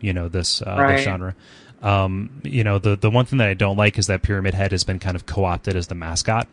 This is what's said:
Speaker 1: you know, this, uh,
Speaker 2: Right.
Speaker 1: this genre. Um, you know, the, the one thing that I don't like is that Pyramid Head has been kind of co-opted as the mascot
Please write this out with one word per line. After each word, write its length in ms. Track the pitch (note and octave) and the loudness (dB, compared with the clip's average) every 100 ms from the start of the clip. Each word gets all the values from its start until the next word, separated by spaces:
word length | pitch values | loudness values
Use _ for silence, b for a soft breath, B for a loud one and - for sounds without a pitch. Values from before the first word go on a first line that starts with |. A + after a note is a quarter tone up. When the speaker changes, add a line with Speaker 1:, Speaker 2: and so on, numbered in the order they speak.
Speaker 1:
you 120 | G#2+ | -4
know, 140 | F2+ E2+ | -2 -2
this, 340 | F2+ E2+ - | -2 -2 -4
uh, 140 | F#2 F#2+ | -4 0
Speaker 2:
Right. 200 | C#3 C3+ | 2 2
Speaker 1:
this 80 | C3+ | 0
genre. 280 | F#2 F#2 - b b b b | -4 -6 -10 b b b b
Um, 600 | G#2 G2+ F#2+ F#2+ G2+ C#3 | 2 2 2 -2 -8 -10
you 200 | C#3+ C3+ | -4 0
know, 140 | G#2+ G2+ | 2 2
the, 180 | G#2 G2 | 2 2
the 140 | G#2+ | 4
one 160 | A#2+ B2 | 4 2
thing 140 | C3+ | 2
that 80 | G#2+ | 2
I 60 | |
don't 240 | F#2+ G2+ G2+ | 2 2 4
like 200 | G#2 G#2+ | 2 2
is 100 | G2+ | 0
that 140 | F#2 | 0
Pyramid 320 | - G2+ F#2+ | 0 0 0
Head 180 | F#2+ G2 | 0 0
has 120 | F#2 | 0
been 160 | - F#2 | -2 -4
kind 160 | F#2 F2+ | -4 -6
of 100 | - | -4
co-opted 500 | - F#2 F2 - F2+ | -2 0 0 -2 -4
as 120 | E2+ | -4
the 80 | F2 | -8
mascot 520 | D#2+ F2 - A2 - | -6 -4 0 -2 -2